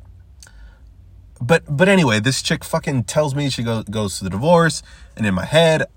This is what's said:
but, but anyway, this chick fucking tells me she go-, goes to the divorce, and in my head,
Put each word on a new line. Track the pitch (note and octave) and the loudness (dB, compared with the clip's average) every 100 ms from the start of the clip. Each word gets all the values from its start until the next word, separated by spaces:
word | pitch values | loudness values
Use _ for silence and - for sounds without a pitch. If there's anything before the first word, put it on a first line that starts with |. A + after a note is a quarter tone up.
| - - - - - - - - - - - - - - | -20 -20 -20 -20 -20 -20 -20 -20 -20 -20 -20 -20 -20 -10
but, | A#2+ E3 - | 0 0 0
but | C#3+ F#3 | 2 4
anyway, | F#3+ C3+ G#2+ | 4 4 2
this | B2 C3 | 0 -2
chick | - D#3+ | -4 -6
fucking | - D#3+ D#3+ C3 | -4 -6 -2 -4
tells | - D3+ D3 | -2 -2 -2
me | C#3 C#3+ | -2 -4
she | B2+ | -4
go-, | A#2 A2+ | -4 -6
goes | G2+ G#2+ G2+ - | -6 -6 -6 -6
to | |
the | F#2+ | -8
divorce, | G2 D3+ E3+ D#3+ - - - - - | -4 2 4 4 -2 -14 -20 -20 -6
and | G#2+ | -2
in | |
my | F#2 | -2
head, | - D#3 D#3+ D#3 - | 2 4 4 2 -2